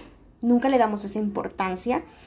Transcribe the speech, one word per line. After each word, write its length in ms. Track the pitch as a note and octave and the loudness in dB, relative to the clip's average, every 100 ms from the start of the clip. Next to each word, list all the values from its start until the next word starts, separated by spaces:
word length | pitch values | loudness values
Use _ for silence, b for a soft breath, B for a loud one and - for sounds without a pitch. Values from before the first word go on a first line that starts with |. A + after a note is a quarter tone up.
| - - - - | -14 -20 -20 -4
Nunca 280 | A#3+ A#3+ C4+ | 2 2 4
le 80 | B3+ | 4
damos 260 | G#3+ G#3 | 2 0
esa 160 | G3+ G#3+ | -6 -4
importancia 840 | G#3 G3 - - F#3+ F#3 A#3+ D4+ - B | -4 -4 -6 -4 -4 -4 -2 -4 -4 B